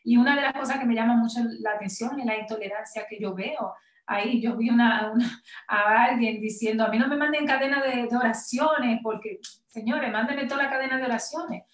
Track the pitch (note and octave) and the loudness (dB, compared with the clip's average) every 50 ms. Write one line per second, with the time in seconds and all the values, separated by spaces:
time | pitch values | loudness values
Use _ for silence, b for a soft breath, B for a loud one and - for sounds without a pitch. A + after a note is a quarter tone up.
0 | - A#3 A#3+ A#3+ B3 C#4 C#4+ C#4+ C#4+ C4 C4 C#4+ C4 B3 C4+ C4+ C4 A#3+ A#3 A3 | 0 4 6 6 6 6 4 2 2 0 -2 -2 -4 -4 -2 0 0 0 2 2
1 | A3+ A#3 A#3+ A#3 A3+ A3+ A3+ A#3+ A#3 A3+ A3 A3 G#3+ G#3+ G#3 G#3 G3+ F#3+ - - | 4 4 4 4 4 2 0 -2 -2 -2 -4 -4 -4 -4 -4 -4 -6 -8 -6 -6
2 | A3+ B3+ C#4+ C#4 B3 A3 G#3+ G#3+ G#3+ G#3+ A3 G#3+ G3+ F#3+ G3+ G#3+ A3+ - - A3 | -6 -6 -4 -4 -4 -2 -4 -4 -6 -6 -8 -8 -6 -6 -8 -8 -10 -10 -10 -10
3 | G#3 - G#3+ G3+ F#3+ F#3+ F#3 F#3 G#3 C4 D#4 C4+ G#3 - B B B B B B | -10 -10 -10 -8 -6 -6 -6 -6 -6 -6 -6 -6 -6 -8 B B B B B B
4 | B - G#3 G3+ G3+ B3+ A#3+ A3+ A3+ A#3 G3 A3 A3+ A#3+ A#3 A#3 A#3 A3 A3+ A3 | B -4 -2 -2 0 0 0 0 0 0 0 0 0 4 4 6 6 6 4 2
5 | G#3+ G#3+ A3 A#3+ A#3+ B B B B B B B B - G#3 G#3 G#3 G#3+ A3 A#3 | 0 0 0 0 0 B B B B B B B B -2 0 2 4 4 6 6
6 | B3 B3+ B3 A#3 A#3 A3 G#3+ G#3 G#3+ G#3 - - A3+ G#3+ A3 A3 A3 G#3 A3 A3+ | 6 4 4 2 0 0 0 -2 -4 -6 -4 -4 -2 0 2 2 2 2 2 2
7 | C4+ C#4 D4 C#4+ D4 D4 D4+ D4+ D4 C4+ C4+ C4+ C4+ C4+ C4+ C4+ C4+ C4 B3 A#3+ | 2 2 0 0 0 0 0 0 0 0 0 0 2 0 0 0 0 0 0 -2
8 | A#3+ A#3 A#3+ B3 B3 A3 - - - - B3 C4 D4+ D#4 D#4 C#4 B3 A#3+ A3+ A3+ | -2 0 0 2 2 0 0 -2 -4 -4 -2 2 2 2 2 2 2 0 0 0
9 | A3 A3 G#3+ - - - - - - - - - _ _ - A3+ G#3 A#3 D4 D4 | -2 -4 -4 -4 -6 -10 -12 -12 -14 -18 -20 -20 _ _ -14 -6 -4 -2 -2 -2
10 | C4+ A3+ G#3+ A3 A#3+ C#4 C#4+ C#4 C4 A#3 C#4 C#4 C#4 C4+ C4+ C4 C4 C4 C4 C4 | -2 -2 0 0 0 -2 -2 -4 -4 -2 -2 -2 0 0 0 -2 -2 -2 -2 -2
11 | C4 B3+ A#3 A3 - - - E4 F4 - - - b b | -2 -2 -2 -4 -4 -6 -8 -8 -8 -8 -8 -10 b b